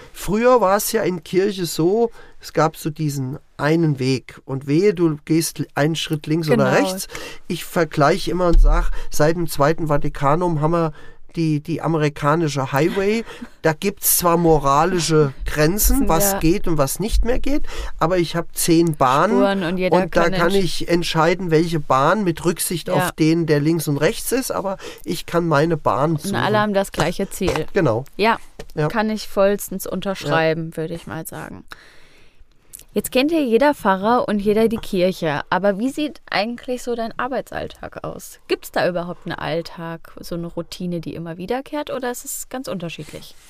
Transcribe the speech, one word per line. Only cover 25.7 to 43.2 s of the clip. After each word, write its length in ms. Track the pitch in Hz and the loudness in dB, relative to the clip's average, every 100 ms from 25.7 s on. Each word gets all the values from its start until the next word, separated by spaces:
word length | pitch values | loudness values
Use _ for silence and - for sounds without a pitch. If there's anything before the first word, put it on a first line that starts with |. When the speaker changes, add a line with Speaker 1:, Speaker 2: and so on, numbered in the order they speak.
| 156 | 0
Speaker 1:
Bahn 360 | 120 104 156 | 0 0 0
Speaker 2:
Und 100 | 151 | 0
Speaker 1:
suchen. 140 | 202 196 | -2 -2
Speaker 2:
alle 240 | 196 214 | 0 0
haben 120 | 214 | 2
das 200 | 196 196 | 0 -2
gleiche 360 | - 160 175 196 | -2 -2 -2 -6
Ziel. 380 | - 185 127 - | -4 -2 -2 -2
Speaker 1:
Genau. 300 | 202 151 110 139 - | 0 2 0 -4 0
Speaker 2:
Ja, 220 | 214 214 - - - 160 | 0 0 -6 -18 -12 -4
Speaker 1:
Ja. 100 | 151 | -2
Speaker 2:
kann 220 | 233 214 | 0 -2
ich 160 | 214 - | -4 -4
vollstens 640 | 208 196 202 - 190 - | 2 2 2 -4 -8 -6
unterschreiben, 800 | 190 196 190 147 160 160 160 160 | -6 -6 -6 -2 0 2 0 -6
Speaker 1:
Ja. 60 | 165 | -8
Speaker 2:
würde 180 | 160 | -8
ich 140 | 170 - | -8 -10
mal 180 | 160 160 | -12 -10
sagen. 380 | 151 - - - - - - - - - - - _ _ - - | -12 -14 -16 -18 -20 -20 -20 -20 -20 -20 -20 -20 _ _ -20 -8
Jetzt 180 | 208 - | -6 -2
kennt 180 | 254 294 | 0 2
ja 80 | 330 | 0
jeder 360 | 254 226 294 | 2 4 4
Pfarrer 520 | 277 208 190 208 247 - | 2 0 2 2 2 2
und 120 | 208 | -2
jeder 280 | 208 208 226 | 2 2 2
die 100 | 220 | 0
Kirche, 640 | - 190 185 180 160 143 - | -4 0 0 0 -2 -4 -2
aber 280 | 180 196 196 | 0 0 0
wie 120 | 262 | -4
sieht 300 | 294 302 - - | -4 -6 -8 -4
eigentlich 520 | 185 220 240 - 247 | -2 -2 -6 -8 -8
so 120 | 247 | -6
dein 220 | 233 226 - | -6 -6 -6
Arbeitsalltag 840 | 247 240 - - 78 - - - | -6 -6 -6 -8 -10 -12 -16 -12
aus? 380 | - - - - - | -12 -12 -16 -18 -6
Gibt's 240 | - - | -6 -4
da 160 | - 156 | -2 -2
überhaupt 380 | 175 175 170 170 | -2 -8 -10 -10
einen 120 | - | -8
Alltag, 720 | 156 165 160 - 165 165 - - | -6 -6 -6 -12 -14 -14 -16 -18
so 160 | - 170 | -12 -10
eine 100 | 170 | -8
Routine, 540 | - 165 - 180 170 | -10 -12 -8 -6 -6
die 140 | 156 | -8
immer 220 | - 165 170 | -10 -12 -12
wiederkehrt, 540 | 185 247 277 294 294 | -6 -6 -6 -8 -8
oder 200 | 269 247 | -8 -8
ist 140 | 247 | -8
es 240 | - - - | -10 -12 -10
ganz 180 | - 170 | -12 -10
unterschiedlich? 680 | 180 170 165 151 156 | -8 -8 -12 -14 -16